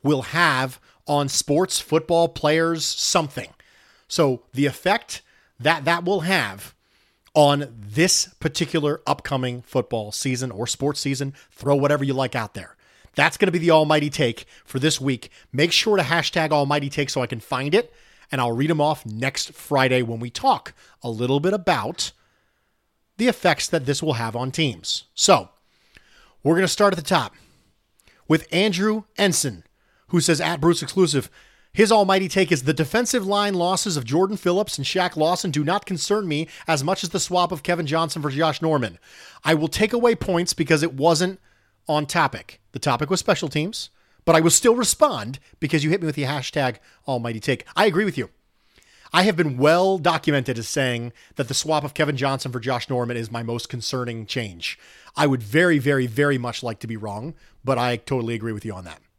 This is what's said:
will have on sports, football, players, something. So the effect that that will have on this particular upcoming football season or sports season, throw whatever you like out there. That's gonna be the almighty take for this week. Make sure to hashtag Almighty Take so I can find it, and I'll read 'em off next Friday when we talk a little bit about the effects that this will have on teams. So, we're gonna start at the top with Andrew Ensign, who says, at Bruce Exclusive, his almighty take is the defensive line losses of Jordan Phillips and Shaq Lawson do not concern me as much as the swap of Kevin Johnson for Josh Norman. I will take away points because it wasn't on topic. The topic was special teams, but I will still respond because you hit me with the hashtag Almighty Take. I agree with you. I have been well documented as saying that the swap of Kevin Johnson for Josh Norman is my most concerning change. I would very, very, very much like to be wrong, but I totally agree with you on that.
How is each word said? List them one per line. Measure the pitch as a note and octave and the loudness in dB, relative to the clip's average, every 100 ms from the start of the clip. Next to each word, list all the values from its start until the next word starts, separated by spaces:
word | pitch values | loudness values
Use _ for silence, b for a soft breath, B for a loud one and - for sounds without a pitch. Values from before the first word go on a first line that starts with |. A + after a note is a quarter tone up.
will | C#3 C#3 | 0 0
have | - E3 E3 C3 C3 - b b - | 0 2 2 2 -2 -6 b b -2
on | C#3+ C#3 | 0 0
sports, | - - D3 F#3 - | -2 0 2 2 -2
football, | - D#3+ D#3+ E3+ E3 | 0 -2 2 2 2
players, | - D3+ D#3+ E3 D#3+ - | 0 0 2 0 -2 -4
something. | - - F3+ D3 - G2+ _ b b b b b | -4 0 0 -2 -8 -14 _ b b b b b
So | - D3 B2 - | 0 2 0 -6
the | B2+ C#3+ | -2 -2
effect | - F3+ A3 - - b b b _ | 0 -2 -2 -2 -16 b b b _
that | D3 E3 C#3+ | 0 2 2
that | E3+ | 0
will | F3 G3 | 2 0
have | E3 F#3 G#2+ G2 - _ _ _ _ _ _ | 2 2 2 -4 -16 _ _ _ _ _ _
on | D3+ D3 C#3+ C#3 A#2 G#2 | 4 6 4 -2 -10 -6
this | A2 F3+ - - _ | 2 2 2 -2 _
particular | D#3 - D3+ D#3+ D3 D3+ - | -4 -2 -2 0 0 -2 -2
upcoming | C#3+ - C3+ B2+ B2 | -4 -2 -4 -4 -6
football | - C3 - A2+ G#2 | -2 -2 -2 -4 -6
season | - C3+ B2 B2+ | -4 -2 -2 -4
or | G2 A#2+ | -6 -6
sports | - C#3+ C#3+ | -2 -4 -2
season, | C#3 C3 C#3 b b | -4 -2 -4 b b
throw | _ C3+ C#3+ | _ 0 2
whatever | C#3+ D3 | 2 2
you | C#3 | 0
like | C3 B2+ | -2 -2
out | B2+ A2 | -4 -8
there. | - - _ b b b | -10 -18 _ b b b
That's | - D#3 - | 0 0 2
gonna | F#3+ | 0
be | E3+ | 2
the | E3 | 4
almighty | D#3 D3+ D3+ D3 | 4 6 2 2
take | C#3+ B2+ A#2 - b | 0 -2 -2 -12 b
for | - C3 | -8 -2
this | D3+ - | 0 0
week. | C3 B2 - b b | -2 -4 -8 b b
Make | C3 E3 | 0 2
sure | - A3 G3+ | 2 2 2
to | |
hashtag | C#3 E3+ D3 F3 D#3 | 2 0 0 -2 2
Almighty | D3+ C#3 D3 C#3 | 2 2 0 -2
Take | D3+ C3+ | -4 -4
so | C3+ | -4
I | B2 | -4
can | A#2 | -8
find | - B2+ C#3+ F#3+ | -6 -4 2 0
it, | A#3+ b b b b | 0 b b b b
and | C3+ | -2
I'll | A#2+ | 0
read | A#2 D3+ | 0 0
'em | D#3 | 2
off | D3 D3+ A2 | 2 0 -6
next | A2 C3 - - | -6 -4 -4 -8
Friday | - - C#3 C3 B2+ | -12 -2 2 4 2
when | A#2 A2+ | 0 -6
we | A#2+ | -8
talk | - C4+ F3+ - - b b | -2 2 2 -2 -20 b b
a | - | -8
little | A2 B2 C#3 | -4 0 0
bit | F3 | 0
about | G3+ F3+ C#3+ G#2 F3+ - - _ _ _ _ _ _ _ _ _ - | 0 0 0 -2 -6 -10 -10 _ _ _ _ _ _ _ _ _ -2
the | A#3+ | 0
effects | - F3+ D3+ - | 2 0 0 -2
that | E3 C3 | -2 -2
this | C#3+ | -2
will | D#3 | -2
have | A#2 A2+ A2+ | -2 -4 -4
on | C3 | -6
teams. | D3 D3+ E2+ - - - | -2 -2 -2 -6 -8 -8
So, | - - F3 - _ b b b b b b b b | 0 4 4 2 _ b b b b b b b b
we're | C#3+ E3 | 2 2
gonna | F#3 | 2
start | - G#3 | 2 2
at | F3 | 2
the | |
top | D3 F3 A2 - b b b _ _ _ b b - | 0 0 0 -10 b b b _ _ _ b b 0
with | D#3 - | 0 2
Andrew | E3 G#3+ F3 G#3+ G#3+ - - | 0 2 2 0 -2 -6 0
Ensign, | G3+ - C#3 F2+ - _ _ _ _ | 2 2 -2 -6 -16 _ _ _ _
who | F3 | 0
says, | - D#3 | 2 2
at | D#3+ E3+ | 0 2
Bruce | D#3+ E3+ | 2 2
Exclusive, | - F#3+ F3 C#3+ - b b b b | -2 0 2 2 -4 b b b b
his | - G#3+ | 2 4
almighty | A3 G3 F#3+ F#3 | 4 4 2 0
take | F#3+ E3 | 0 0
is | D#3+ | 0
the | B2+ | 0
defensive | D3+ C#3+ A3+ A#3+ B3+ F#3+ | -2 0 0 0 -2 0
line | G3+ G3+ | 0 0
losses | F#3 F3 F#3 G#3+ D3+ | 0 0 0 -2 -4
of | A#2 | 0
Jordan | D3+ F#3+ G#3 | 0 0 0
Phillips | F3+ F3+ G#3 - | 0 0 -2 -4
and | C3+ | -4
Shaq | F#3 F3+ - | -2 -2 0
Lawson | D#3+ F3+ F#3 | 0 0 -2
do | D3 | -2
not | D3 G3+ - | 0 -2 -4
concern | F3 - G#3 F#3+ | -6 -2 -2 0
me | D3 D#3+ B - | -4 -4 B -2
as | D3+ | 0
much | C#3+ F#3+ | 0 -4
as | E3+ | -4
the | F3+ | -4
swap | - F3+ F3 | -2 0 0
of | F3+ | -2
Kevin | - F3 D3+ | -2 -2 0
Johnson | D#3+ E3 E3+ | -2 -2 -2
for | C#3+ | -4
Josh | C3+ D#3+ - | 0 0 0
Norman. | D#3+ D3+ A2 E2+ B B B B | 0 0 -2 -8 B B B B
I | - | 0
will | D#3+ D#3 | 2 0
take | - G#3+ | 0 0
away | A#3+ A#3+ A#3 | 4 2 2
points | - E3+ F3+ | 0 0 0
because | - D3+ D#3 | -2 2 2
it | D#3+ | 2
wasn't | C3+ D#3+ D#3 F3+ F#3+ _ _ _ _ - | 2 2 4 0 -4 _ _ _ _ -2
on | D3+ C#3+ | -2 0
topic. | F3 D3 - - - _ | 0 0 -2 -14 -20 _
The | C3 | -4
topic | D3 B2 D3+ | 0 0 0
was | F#3 | -2
special | - F3+ D#3 | 0 -2 -2
teams, | D3+ E3+ - - _ _ _ | -2 -4 -6 -14 _ _ _
but | - E3 | 4 4
I | |
will | D#3+ | 6
still | - B3 A#3+ | 4 4 4
respond | A3+ - D4+ G#3+ G#3 C3+ b b | 0 2 2 2 -6 -12 b b
because | D3 D#3+ | -2 0
you | D3 | 0
hit | G3+ | 0
me | E3 | -2
with | C#3+ | -4
the | |
hashtag | C3+ D3 B2+ D3+ C3 A#2 b b - | -4 -4 -4 -2 -2 -4 b b -6
Almighty | B2 A#2 A2+ | -4 -4 -6
Take. | A#2+ B2 - - | -4 -4 -4 0
I | G#3+ | 2
agree | E3 G#3 | 2 -2
with | C3+ | -4
you. | - _ _ _ b b b b b | -8 _ _ _ b b b b b
I | E3+ | 2
have | G3 E3+ | 2 2
been | D#3 B2 | -2 2
well | D3 E3+ F#3+ F#3+ | 4 4 2 0
documented | E3+ D#3+ - C#3+ B2+ A#2 | 0 0 0 0 -2 -6
as | G#2+ | -6
saying | D3 C3 A#2+ A#2+ b b - | -2 -2 -2 -8 b b -8
that | B2 | -4
the | |
swap | C3+ D#3 D3+ | -4 -2 -2
of | C#3+ | -2
Kevin | - C#3+ C#3 | -2 -2 0
Johnson | C#3 C3+ C3+ | -2 -2 -4
for | B2 | -6
Josh | A2+ B2 - | -4 -4 -2
Norman | B2+ A#2+ A#2+ | -2 -2 -4
is | A2+ | -6
my | A#2 | -8
most | A2+ A#2 - | -6 -6 -6
concerning | B2 - C3 A#2+ A2+ G#2+ | -10 -6 -6 -6 -8 -6
change. | B2+ G#2+ E2+ - - B B B - | -6 -6 -8 -12 -12 B B B 0
I | D3+ | 2
would | B2+ | 2
very, | G#2 C#3+ F3+ D3+ | 0 2 4 4
very, | C3+ C3+ B2 | 2 0 0
very | A2 C#3+ C3 | 0 0 0
much | A#2+ - | -4 -6
like | A#2+ A2 | -8 -8
to | A2+ | -10
be | A2 | -8
wrong, | G#2+ G2+ C#3 D#3 b b | -8 -8 -10 -14 b b
but | C3 B2 | -2 0
I | B2 A#2+ | 0 -2
totally | - C3 A2+ | -4 -4 -2
agree | A#2 A2+ | -6 -6
with | G#2 A2+ | -8 -8
you | |
on | F#2 F2+ | -10 -14
that. | D#2 _ | -18 _